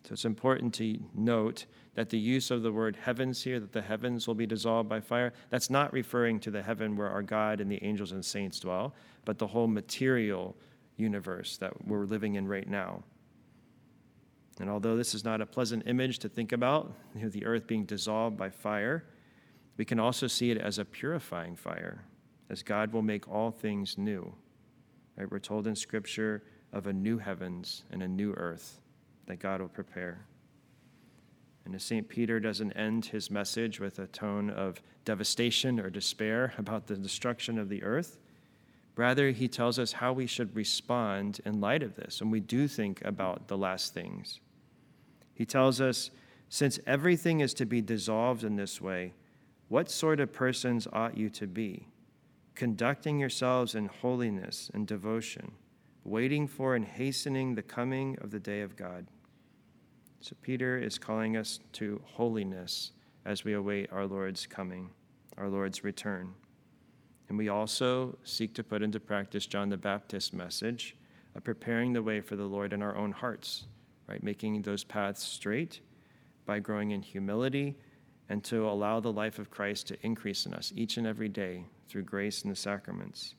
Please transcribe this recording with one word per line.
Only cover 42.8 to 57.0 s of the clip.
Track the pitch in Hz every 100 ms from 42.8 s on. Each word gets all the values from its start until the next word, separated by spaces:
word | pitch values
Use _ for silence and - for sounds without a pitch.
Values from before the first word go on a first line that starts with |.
| 104 95
about | 101 98 95 90 -
the | 98
last | 95 95 -
things. | - 90 92 95 - _ - - - - - - - -
He | - 113
tells | 139 131 123
us, | 131 120 - - - - -
"Since | - 143 - -
everything | 139 170 175 170 160
is | 135
to | -
be | 120 120
dissolved | 104 110 92 107 120 120
in | 110 104
this | 98 -
way, | 95 92 90 - - - - _ -
what | 123 175
sort | - 160 151
of | 139
persons | - 127 123 127 120 107
ought | 107 113 113
you | 107
to | - 101
be, | 90 107 90 - _ - _ _ _ -
conducting | - 123 104 117 143 151 147
yourselves | 135 - 127 127 120
in | 110 101
holiness | - 127 123 120 98 92 - -
and | 101 101
devotion, | 107 104 113 110 - - 101 - _ _ -
waiting | - 107 131 147 143
for | - 135 123
and |
hastening | 101 -